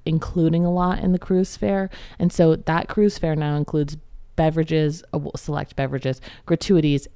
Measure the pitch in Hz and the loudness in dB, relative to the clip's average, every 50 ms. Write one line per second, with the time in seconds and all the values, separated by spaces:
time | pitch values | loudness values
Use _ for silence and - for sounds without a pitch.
0 | - 160 156 160 - - - 175 160 160 160 170 175 175 175 180 180 180 185 - | -4 -2 -2 -2 -2 -2 0 2 2 2 2 2 2 2 2 2 0 0 0 0
1 | - 185 180 175 - - 190 185 190 - - - 214 202 196 196 190 190 - - | 0 2 0 0 0 0 0 0 0 -2 -4 -4 -2 0 0 0 -2 -4 -8 -12
2 | - - - - - 180 - - 170 160 160 - - - 160 170 - - - 214 | -18 -14 -6 -2 -2 0 4 4 6 6 4 2 0 -2 -2 -2 -2 -2 0 2
3 | 208 208 202 - - 160 156 156 151 147 147 147 147 - - 151 147 143 156 - | 2 2 2 0 -2 -2 -2 0 0 0 0 -2 -2 0 0 -2 -2 -2 -4 -10
4 | - - - - - - - - 160 160 160 165 160 160 165 156 151 147 151 170 | -14 -16 -18 -18 -18 -8 -2 0 0 2 2 0 0 0 2 2 2 0 -2 -4
5 | - - - 156 143 147 - - - - 147 147 147 - - - 135 131 139 131 | -8 -8 -6 -6 -6 -6 -10 -10 -8 -6 -6 -6 -6 -6 -6 -4 -4 -4 -4 -4
6 | - 131 131 - - - - - - - 170 160 - - 196 165 151 147 143 139 | -4 -4 -4 -6 -8 -18 -20 -10 -4 -2 -2 0 2 2 4 4 4 4 2 0
7 | - - - | -2 -6 -8